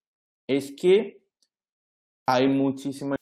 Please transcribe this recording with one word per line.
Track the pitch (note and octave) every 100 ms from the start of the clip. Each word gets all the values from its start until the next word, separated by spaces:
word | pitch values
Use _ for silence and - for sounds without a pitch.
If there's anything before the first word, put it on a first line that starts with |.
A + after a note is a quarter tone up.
| _ _ _ _ -
es | C#3 C#3
que | - F3+ G3 - - _ _ _ _ _ _ _ _ _ _ -
hay | B2+ C3+
muchísima | C3+ C#3 C3+ C#3+ C3+ C#3 C#3